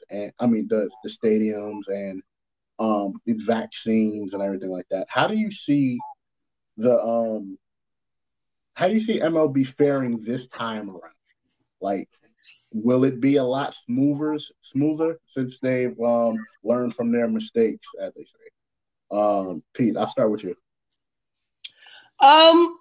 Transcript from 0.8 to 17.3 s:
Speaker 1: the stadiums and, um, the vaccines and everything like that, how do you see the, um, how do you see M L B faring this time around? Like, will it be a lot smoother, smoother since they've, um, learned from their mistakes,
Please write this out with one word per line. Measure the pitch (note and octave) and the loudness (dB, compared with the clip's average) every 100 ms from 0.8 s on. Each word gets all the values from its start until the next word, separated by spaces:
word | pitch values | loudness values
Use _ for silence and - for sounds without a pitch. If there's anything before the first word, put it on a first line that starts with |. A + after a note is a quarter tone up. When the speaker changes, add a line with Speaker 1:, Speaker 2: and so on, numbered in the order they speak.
| G2 - | -2 -8
Speaker 1:
the | G#2+ | -14
stadiums | - A2+ G#2+ G#2+ G#2 G#2 G#2 G2 | -2 0 2 0 -4 -8 -10 -8
and, | G2+ G2 F#2+ - _ _ _ _ - | -8 -8 -12 -16 _ _ _ _ -4
um, | A2 G#2+ G2 - A2+ | 0 0 -2 -6 -6
the | G#2+ G2+ | -4 -2
vaccines | A2+ A2+ - A2+ A2 G#2+ G#2+ G2 | -2 -4 -10 -2 0 0 -4 -8
and | G2 | -6
everything | G2 F#2+ F#2 | -4 -6 -8
like | F2+ - | -10 -6
that, | F#2+ - | -8 -4
how | B2+ E3 | -2 0
do | A3 | -2
you | A3 | -4
see | - - C#3+ C3 B2 - - _ _ _ _ _ - | -6 -2 0 0 -2 -10 -20 _ _ _ _ _ -2
the, | A#2+ A#2+ | 2 2
um, | A#2 A#2 A2+ G#2+ G2 F#2+ _ _ _ _ _ _ _ _ _ _ _ - | 2 -2 -2 -6 -10 -16 _ _ _ _ _ _ _ _ _ _ _ -2
how | F3+ | 0
do | A3 | 2
you | A3 | 0
see | - | -2
M | D#3+ D#3+ | 0 2
L | D#3 | 2
B | C3+ C3 - | 2 -2 0
faring | D3 C#3 B2+ A2+ | 0 2 -2 -4
this | G#2+ B2+ B2+ - | -6 -8 -8 -10
time | A#2 A2 G2+ | -8 -8 -12
around? | F2+ - _ _ _ _ _ _ - | -16 -20 _ _ _ _ _ _ -10
Like, | G2 F#2+ - _ _ _ _ _ _ | -6 -6 -8 _ _ _ _ _ _
will | A2 A#2 B2+ | -2 2 4
it | C3 B2 | 2 2
be | C3+ C#3+ | 2 2
a | |
lot | B2+ C3 - - - | 0 -2 -6 -10 -6
smoother, | B2 C#3+ C#3+ D3+ D3+ - _ | 0 0 0 -4 -6 -8 _
smoother | - C3 D3 D#3 D#3+ D#3+ _ | -8 -2 -2 0 -4 -4 _
since | C3+ B2+ - | -6 -6 -4
they've, | C3 B2+ B2 A2 | -2 -2 -2 -2
um, | A#2 A#2 A#2 A2 - _ | 0 2 0 -2 -8 _
learned | A2 B2 B2 - | -2 -2 -2 -4
from | A#2 | -2
their | A#2+ | 0
mistakes, | A#2 | 0